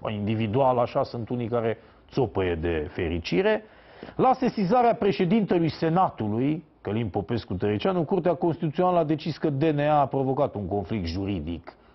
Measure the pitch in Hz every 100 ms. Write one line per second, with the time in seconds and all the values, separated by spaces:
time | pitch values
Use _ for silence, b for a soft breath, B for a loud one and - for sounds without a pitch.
0 | - 104 104 110 113 113 131 123 120 143
1 | 131 120 110 123 117 120 113 107 B B
2 | _ - 120 - 92 85 85 82 76 -
3 | 87 85 - 175 196 220 B B B B
4 | B - 254 254 247 - 185 247 240 220
5 | 202 190 185 220 185 185 165 - 165 165
6 | 180 - 107 107 135 160 - _ 92 107
7 | 117 104 92 120 - 90 104 104 196 180
8 | 156 190 170 170 175 156 165 143 180 175
9 | 156 156 175 147 165 139 160 147 147 151
10 | 135 139 135 131 135 104 95 101 92 110
11 | 85 85 98 98 76 82 - - b